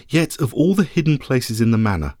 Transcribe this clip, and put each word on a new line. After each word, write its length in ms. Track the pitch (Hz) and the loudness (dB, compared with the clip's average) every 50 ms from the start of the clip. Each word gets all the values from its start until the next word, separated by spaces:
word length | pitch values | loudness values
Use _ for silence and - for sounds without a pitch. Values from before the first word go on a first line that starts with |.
| - - | -10 -2
Yet 320 | - 160 165 156 - - | 0 0 0 0 -2 -4
of 140 | 165 117 - | -4 -2 0
all 200 | 120 151 185 196 | 0 2 2 2
the 100 | 196 185 | 2 0
hidden 340 | 139 - 175 151 156 151 135 | 0 0 -2 0 0 0 -2
places 420 | - - 135 127 120 - 113 110 | 0 -2 -2 -2 -2 -2 -2 0
in 100 | 117 113 | 2 2
the 80 | 113 110 | 2 2
manor, 360 | 113 107 98 85 73 71 - _ | 2 0 0 -2 -4 -6 -8 _